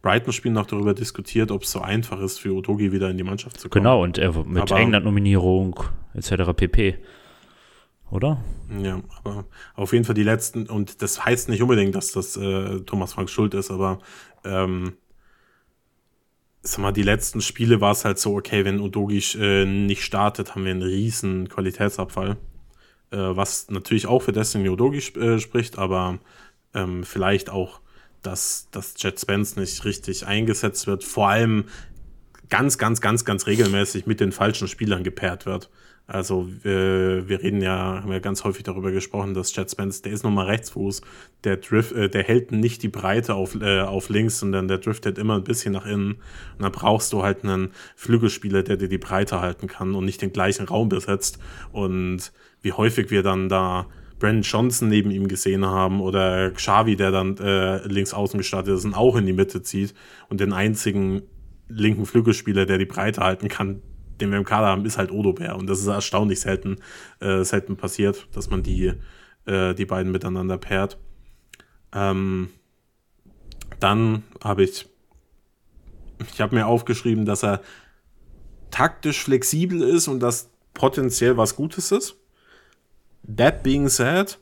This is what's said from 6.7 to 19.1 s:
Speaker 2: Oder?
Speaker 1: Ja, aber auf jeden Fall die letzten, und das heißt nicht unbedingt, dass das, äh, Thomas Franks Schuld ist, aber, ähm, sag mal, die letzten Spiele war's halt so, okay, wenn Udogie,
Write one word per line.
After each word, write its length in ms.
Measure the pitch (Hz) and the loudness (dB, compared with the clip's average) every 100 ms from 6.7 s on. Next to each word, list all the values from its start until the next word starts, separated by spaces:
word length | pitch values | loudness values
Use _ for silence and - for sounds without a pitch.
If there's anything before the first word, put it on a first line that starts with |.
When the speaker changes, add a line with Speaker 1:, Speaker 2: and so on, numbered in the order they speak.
| - 98 - - - - - - _ _ _ _ _ - | 4 4 0 -12 -20 -20 -20 -20 _ _ _ _ _ -6
Speaker 2:
Oder? 320 | 98 143 143 - - - 101 | -2 0 0 -4 -8 -8 -6
Speaker 1:
Ja, 200 | 98 92 - - | -4 -4 -8 -12
aber 220 | 104 101 98 - - | -10 -10 -12 -18 -18
auf 180 | - 98 | -8 2
jeden 120 | 120 | 2
Fall 100 | 120 | 4
die 80 | 107 | 2
letzten, 440 | 104 113 - 117 104 | 2 2 -2 -6 -6
und 340 | 107 98 - | -4 -6 -4
das 220 | 101 - | -6 -2
heißt 240 | - 120 - | 0 0 0
nicht 120 | 107 | 0
unbedingt, 340 | 123 117 98 | 4 4 4
dass 160 | 95 - | 0 -4
das, 220 | 95 90 | -6 -6
äh, 440 | 98 98 95 98 98 | -6 -4 -2 -4 -6
Thomas 320 | 92 101 90 | -4 -4 -4
Franks 180 | - 95 | -6 -4
Schuld 220 | - 107 | 0 0
ist, 180 | 98 95 | 0 -4
aber, 280 | 95 95 95 - - - _ | -2 -2 -2 -10 -20 -20 _
ähm, 500 | 98 95 92 92 90 - _ - _ _ _ _ _ _ _ _ _ _ _ _ _ _ | -4 -2 0 -2 -6 -10 _ -20 _ _ _ _ _ _ _ _ _ _ _ _ _ _
sag 180 | - - | -8 -2
mal, 120 | 98 | 0
die 120 | 98 | 2
letzten 380 | 101 110 - 113 | 2 2 0 -4
Spiele 400 | - - 117 113 | -6 0 4 6
war's 240 | 101 104 | 6 2
halt 140 | 107 95 | 0 0
so, 160 | 107 | 0
okay, 300 | 101 - 107 | -2 0 0
wenn 140 | 98 101 | 2 0
Udogie, 440 | 101 104 101 | -2 -4 0